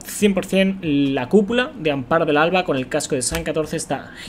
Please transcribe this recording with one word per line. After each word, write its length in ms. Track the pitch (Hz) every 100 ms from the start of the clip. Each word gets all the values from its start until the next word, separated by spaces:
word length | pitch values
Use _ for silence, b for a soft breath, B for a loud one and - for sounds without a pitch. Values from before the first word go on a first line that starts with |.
cien 280 | - - 202
por 140 | 190 -
cien 320 | 190 190 190
la 480 | 165 143 139 135 123
cúpula 440 | 196 202 240 262 285
de 140 | 156
Amparo 340 | 139 123 165
del 120 | 156 147
Alba 280 | 165 185
con 120 | 180 139
el 100 | 127
casco 280 | 151 - 143
de 60 |
San 200 | - 165
catorce 340 | 160 156 151 165
está 360 | - 139 - -